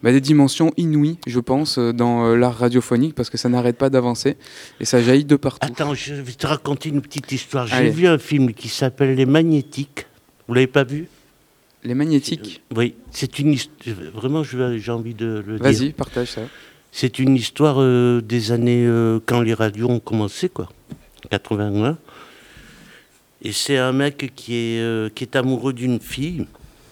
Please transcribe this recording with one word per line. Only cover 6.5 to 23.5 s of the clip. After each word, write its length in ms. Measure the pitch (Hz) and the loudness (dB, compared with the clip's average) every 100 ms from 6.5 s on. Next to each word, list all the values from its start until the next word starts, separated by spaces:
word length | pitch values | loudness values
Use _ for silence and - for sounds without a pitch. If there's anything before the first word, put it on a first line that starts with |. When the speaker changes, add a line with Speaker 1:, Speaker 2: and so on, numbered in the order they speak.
| 147 143 143 160 | -4 -2 -6 -2
Speaker 2:
une 100 | 143 | -4
petite 300 | 139 - 127 | -4 -12 -6
histoire. 360 | 135 - 139 120 | -8 -4 -4 -2
J'ai 80 | 127 | 2
Speaker 1:
Allez. 140 | 120 | 2
Speaker 2:
vu 160 | 151 180 | 4 4
un 120 | 156 | 4
film 360 | - 147 127 | 2 2 2
qui 140 | 110 117 | 0 -10
s'appelle 480 | - 131 127 139 131 | -2 -2 2 0 4
Les 100 | 131 | 4
Magnétiques. 840 | 147 165 151 135 - 139 - - _ _ _ - | 4 4 2 0 -8 -10 -10 -16 _ _ _ -2
Vous 60 | 120 | 2
l'avez 120 | 131 | 2
pas 160 | 139 | 2
vu ? 240 | 131 147 175 _ _ _ _ _ _ _ 117 | 0 -4 -10 _ _ _ _ _ _ _ -6
Speaker 1:
Les 80 | |
Magnétiques ? 680 | 123 151 151 131 - 104 - _ 113 | -2 2 2 0 -8 -8 -18 _ -2
Speaker 2:
Oui, 200 | 120 - - | -2 -4 -18
c'est 280 | - 135 - | -8 -8 -2
une 140 | 143 | 0
hist-, 180 | 139 - _ - 101 78 | 0 -2 _ -12 -10 -12
vraiment, 300 | 101 123 151 | -8 -4 -2
je 140 | 151 123 | -4 -2
vais, 200 | 127 117 | -2 -2
j'ai 140 | 107 | -4
envie 220 | 117 113 | -6 -6
de 280 | 113 113 110 101 | -6 -6 -6 -8
le 80 | 107 | -2
Speaker 1:
Vas-y, 200 | 123 113 | 2 2
Speaker 2:
dire. 160 | 135 | 0
Speaker 1:
partage 340 | 151 139 - 123 | -4 -8 -6 -6
ça. 100 | - 117 - - _ _ | -8 -12 -14 -20 _ _
Speaker 2:
C'est 260 | - 131 - | -4 -4 0
une 200 | 131 135 | 2 2
histoire, 400 | 110 - 151 135 | 0 2 2 4
euh, 400 | 131 123 123 120 | 4 4 4 2
des 320 | 110 120 107 | 0 -4 0
années, 340 | 117 120 120 120 | 0 2 2 2
euh, 360 | 117 113 113 - | 2 2 0 0
quand 140 | 120 | 0
les 140 | 117 | 0
radios 360 | 113 110 104 117 | 0 -2 0 -2
ont 120 | 120 | -2
commencé, 480 | - 110 104 - 180 | -2 -2 -2 -4 -6
quoi. 180 | - 92 - _ - _ - - | -6 -12 -12 _ -20 _ -20 -6
Quatre-vingt-un. 680 | 101 - 107 104 101 113 165 - - - - - - - - - - _ _ _ _ | -6 -4 -4 -2 0 -2 -2 -10 -20 -20 -20 -20 -20 -20 -20 -20 -20 _ _ _ _
Et 120 | - | -10